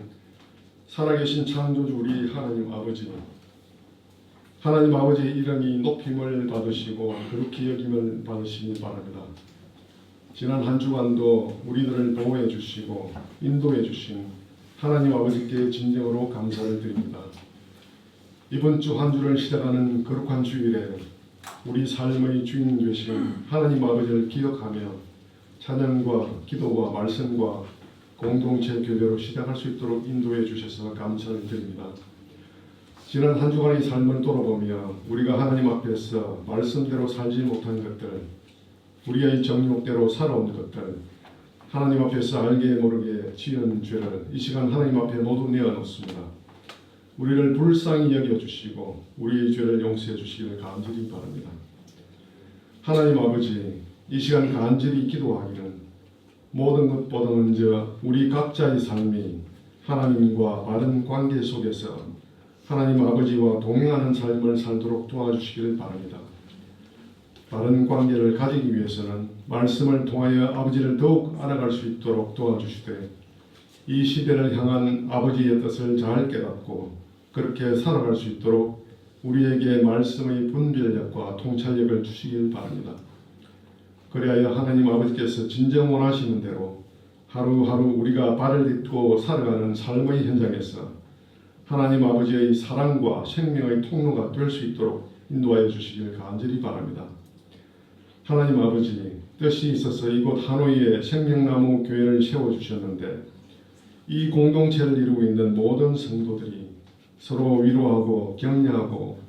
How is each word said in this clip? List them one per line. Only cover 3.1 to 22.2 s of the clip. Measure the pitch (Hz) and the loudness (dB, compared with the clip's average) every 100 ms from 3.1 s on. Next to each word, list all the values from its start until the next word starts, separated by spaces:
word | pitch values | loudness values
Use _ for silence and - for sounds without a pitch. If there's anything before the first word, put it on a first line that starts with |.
| 92 - - - _ _ _ _ _ _ _ _ _ _ - | -14 -16 -20 -20 _ _ _ _ _ _ _ _ _ _ -6
하나님 | 151 156 151 | 2 4 6
아버지의 | 139 143 143 135 143 | 6 4 4 2 -2
이름이 | 139 135 127 123 | -2 0 0 0
높임을 | 123 147 135 131 131 127 120 | 0 -2 -4 -6 -4 -4 -4
받으시고 | 110 113 110 110 107 110 104 104 | -4 -4 -6 -8 -6 -6 -6 -8
거룩히 | 120 131 - 127 | -8 -8 -4 -4
여김을 | 120 123 120 113 110 | -4 -2 -2 -2 -6
받으시기 | 110 110 107 107 110 104 | -8 -8 -8 -8 -8 -8
바랍니다. | 104 101 98 92 85 82 - - - - - - - _ _ | -8 -12 -14 -16 -16 -20 -20 -20 -20 -20 -20 -20 -20 _ _
지난 | - 127 135 117 | -10 -4 -2 0
한 | 131 | 0
주간도 | 135 131 120 117 117 113 104 - | 0 0 0 2 4 4 2 -8
우리들을 | 123 123 127 123 120 | -6 -2 0 0 0
보호해 | 117 123 127 113 | 0 -2 0 -2
주시고 | 104 107 107 107 101 95 90 - - | -2 -10 -12 -10 -10 -10 -14 -16 -6
인도해 | 139 143 143 120 | -2 0 2 2
주신 | 110 107 - 101 101 - - - - - | 0 -4 -10 -12 -12 -16 -20 -20 -20 -8
하나님 | 147 147 139 | 0 2 2
아버지께 | 123 120 120 120 123 123 | 2 2 0 -2 -2 -2
진정으로 | 120 123 123 117 120 120 | -2 -2 0 0 -2 -4
감사를 | 113 110 107 110 107 | -4 -6 -4 -4 -4
드립니다. | 110 101 95 95 92 - - - - - - - - - - - - | -4 -6 -6 -8 -14 -18 -20 -20 -20 -20 -20 -20 -20 -20 -20 -20 -8
이번 | 135 151 151 | 0 2 2
주 | 151 117 | 0 0
한 | 143 | 2
주를 | 135 139 135 | 2 2 2
시작하는 | - 110 117 127 123 120 | 0 -2 0 2 2 0
거룩한 | 117 131 - 127 | -2 -4 -2 -2
주일에 | 120 131 113 110 98 95 - - - - - - 123 | -2 -2 0 0 -2 -10 -14 -20 -20 -20 -20 -16 -6
우리 | 127 135 | -2 -2
삶의 | - 127 131 | -2 -2 0